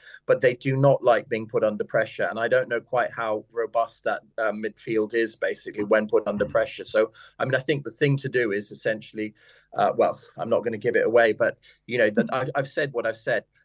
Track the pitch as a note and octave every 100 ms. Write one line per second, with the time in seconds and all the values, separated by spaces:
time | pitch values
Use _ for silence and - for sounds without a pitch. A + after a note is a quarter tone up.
0 | - - - B2+ C3 - C3+ C3+ C#3 C3+
1 | B2 A2+ - A2+ A2 B2 G#2+ G#2 G#2+ A#2
2 | A2 - F#2+ G#2 A#2 B2+ B2 A#2 - B2
3 | A#2 - A2+ G#2+ - A#2 A2 A#2 A2+ -
4 | A#2 G#2 - - A2 G#2 G#2+ - - A2
5 | G#2+ A#2 A2+ - F#2+ G2+ - G2 G2+ G#2+
6 | G#2+ A2+ G#2 G2+ G2+ A#2 A2 - F#2+ G#2+
7 | A2 - - - B2 C#3 C#3 C#3+ B2+ -
8 | D3 C#3 C3+ B2+ A#2+ G2+ G#2 G#2 A#2 G#2+
9 | A2 A2 G#2+ - - - _ - G2+ -
10 | G#2+ - - - G2+ A2+ A2+ A2 A#2+ A2
11 | - A#2 A#2 - A2+ - - _ - A#2+
12 | G#2+ G#2+ A2+ C3 C#3 C#3 C#3+ - C#3+ C#3+
13 | A#2 A2+ - A2+ - _